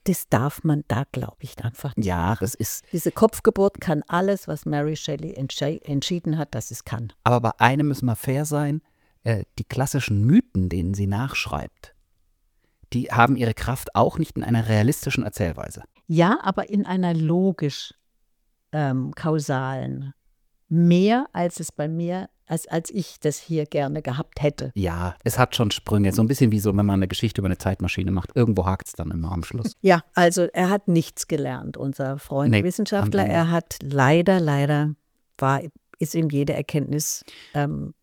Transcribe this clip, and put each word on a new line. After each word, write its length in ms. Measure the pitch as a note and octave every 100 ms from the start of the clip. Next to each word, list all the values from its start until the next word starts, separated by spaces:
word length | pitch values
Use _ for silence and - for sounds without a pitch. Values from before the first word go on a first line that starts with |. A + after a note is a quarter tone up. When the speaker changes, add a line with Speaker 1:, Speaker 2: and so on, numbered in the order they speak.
| -
Speaker 1:
das 240 | F3 -
darf 340 | G#2+ C#3 -
man 200 | D#3+ D3 -
da, 160 | A2 C#3+
glaub 260 | - A#2+ -
ich, 180 | C3+ -
einfach 320 | A#2 - C#3 A2+
nicht. 100 | G2+
Speaker 2:
Ja, 280 | F2 E2+ -
das 140 | F#2+ -
ist 300 | G#2 - -
Speaker 1:
Diese 180 | E3+ E3
Kopfgeburt 680 | - G#3+ - - G3+ G3 -
kann 200 | - D3+ -
alles, 400 | F3 F#3+ G3 -
was 180 | D3+ -
Mary 300 | D3 D3+ D#3
Shelley 380 | - C#3+ D#3
entsche-, 500 | - C3+ - C#3+ D#3+
entschieden 540 | - C#3 - F3 E3 D#3
hat, 180 | D3 -
dass 160 | -
es 140 | A#2+ -
kann. 260 | A#2 A2+ - A#2+
Speaker 2:
Aber 160 | A#2+
bei 100 | A#2 -
einem 300 | A#2 C#3 D3+
müssen 160 | C3+ B2+
wir 100 | A2+
fair 300 | - C3+ D3+
sein, 360 | D3 D3 D3+ - _ _ _
äh, 200 | A2+ G#2+ - -
die 60 | -
klassischen 580 | - C3+ C#3+ - G2+
Mythen, 460 | A2 G3 - G2 F#2
denen 240 | F2 F2
sie 140 | G2 G2
nachschreibt, 880 | G2+ C#3 - - D2+ - _ - _ _ _ _ _ _ _ _ _ -
die 180 | B2 C3
haben 240 | A2+ A#2+ C3
ihre 180 | A#2
Kraft 420 | - - C3 - -
auch 220 | A#2+ -
nicht 180 | G#2 -
in 60 |
einer 240 | - A#2 A2
realistischen 540 | G#2+ A2+ D3+ - -
Erzählweise. 600 | - - F2+ - G1+ - - _ -
Speaker 1:
Ja, 320 | D#3+ E3+ B3
aber 260 | G3 F#3+ -
in 160 | G3+ G3
einer 280 | F#3 F3+
logisch, 800 | E3 D#3 F3 F#3+ E3+ D3 - - - _ _ _ _ _ _ _
ähm, 380 | D3+ C#3+ C3 C3+ -
kausalen. 1000 | D#3+ D#3 C#3+ C3+ C3 C3 C3 C3+ C3+ - _ _ _ _ -
Mehr, 580 | E3 E3+ F3 G3+ A#3+ C#4+
als 260 | - F3 -
es 120 | D#3+
bei 160 | - D3+
mir, 400 | E3 E3+ F3+ F#3+ _ -
als, 180 | D#3+ -
als 220 | E3 -
ich 300 | G#3 E3 -
das 180 | D3+ C#3+
hier 280 | - D#3+ D3
gerne 360 | D#3 C#3 D3+
gehabt 400 | C#3+ B2+ - -
hätte. 300 | D3 - C3+
Speaker 2:
Ja, 420 | G#2 F#2 E2+ F2 -
es 140 | C#3+ B2+
hat 180 | B2 -
schon 160 | G#2+
Sprünge. 420 | - - G#2 G2
So 80 | G2
ein 60 | A2+
bisschen 240 | C3+ A#2+
wie 80 | G#2+
so, 100 | G#2 G2
wenn 100 | G2+
man 140 | G2
eine 80 | F#2
Geschichte 320 | - G#2+ -
über 60 | F#2+
eine 100 | F#2
Zeitmaschine 540 | F#2+ F#2+ F#2 - F#2
macht. 200 | F#2 - -
Irgendwo 300 | A2+ F#2+ F2
hakt's 280 | F#2+ -
dann 180 | - E2
immer 200 | E2+ E2
am 120 | F2
Schluss. 320 | E2 - - -
Speaker 1:
<laughs> 40 |
Ja, 220 | F#3+ E3+ - -
also 280 | F3 F3+ F3
er 160 | - F3+
hat 180 | G3+ G3+
nichts 400 | E3+ - - -
gelernt, 480 | D#3 C3+ B2+ C#3 C3+
unser 400 | C3+ C3+ C3+ C3+
Freund 340 | - C#3 C#3+
Speaker 2:
Nee, 120 | A#2
Speaker 1:
Wissenschaftler. 580 | F#3 F3+ G#3 G3+ G3+ G3+
Speaker 2:
am 40 | F#3+
Ende. 100 | E3+
Speaker 1:
Er 140 | E3
hat 260 | E3+ - -
leider, 580 | C3+ C#3 C3 E3 F3 F#3
leider 560 | D#3 C#3+ C#3+ D3 D3+ D3 _ _ _ -
war, 240 | C3+ C#3 E3 - _ -
ist 160 | D#3+ E3
ihm 140 | D#3+
jede 240 | C#3+ C#3+
Erkenntnis, 680 | C3+ C#3+ D#3 C#3 D3 - - - - -
ähm, 400 | D3 C#3+ D3 C#3+ -